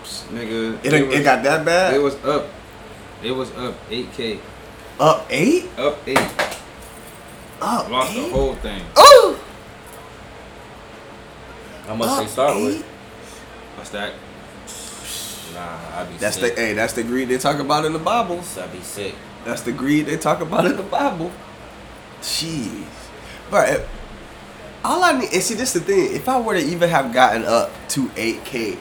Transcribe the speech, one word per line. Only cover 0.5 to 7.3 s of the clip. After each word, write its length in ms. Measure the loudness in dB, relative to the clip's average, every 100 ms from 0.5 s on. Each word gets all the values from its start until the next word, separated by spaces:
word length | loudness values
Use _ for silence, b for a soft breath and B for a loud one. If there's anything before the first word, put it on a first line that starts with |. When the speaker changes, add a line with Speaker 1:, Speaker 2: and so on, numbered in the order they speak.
| -2 -2 -2
Speaker 2:
It, 100 | 2
Speaker 1:
it 80 | 4
Speaker 2:
it 40 | 4
Speaker 1:
was, 160 | 4
Speaker 2:
got 180 | 6 6
that 200 | 4 2
bad? 300 | 4 4 4
Speaker 1:
it 60 | 4
was 160 | 2 0 0
up. 220 | 0 -2 -12 -18 -18 -18 -18 -18 -8
It 80 | -4
was 180 | -4 -4 -6
up 200 | -8 -8 -8
eight 220 | -8 -8
K. 280 | -6 -6 -6 -10 -18 -18 -18 -18 2
Speaker 2:
Up 260 | 4 4 0
eight? 400 | 2 4 4 2 -2
Speaker 1:
Up 200 | -2 -2 0
eight. 120 | 0 0 -2 -4 -4 -14 -18 -18 -18 -18 -18 -18